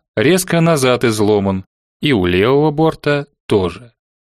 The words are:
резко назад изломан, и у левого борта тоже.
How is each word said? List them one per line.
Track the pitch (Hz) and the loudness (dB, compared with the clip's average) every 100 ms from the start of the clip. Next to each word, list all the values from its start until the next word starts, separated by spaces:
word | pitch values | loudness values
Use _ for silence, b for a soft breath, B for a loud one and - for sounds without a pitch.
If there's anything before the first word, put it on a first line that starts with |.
| _ - | _ -2
резко | 139 185 185 170 | 0 0 0 0
назад | 165 156 131 120 | 2 2 0 0
изломан, | 120 107 104 104 98 95 - _ _ - | 0 0 2 2 0 -4 -8 _ _ -6
и | 147 | -2
у | 117 90 | 0 2
левого | 90 110 139 156 | 2 2 2 0
борта | 147 160 - 147 147 143 _ - | 0 -2 -2 -4 -4 -6 _ -2
тоже. | 107 90 85 123 _ _ _ _ | -2 -2 -8 -20 _ _ _ _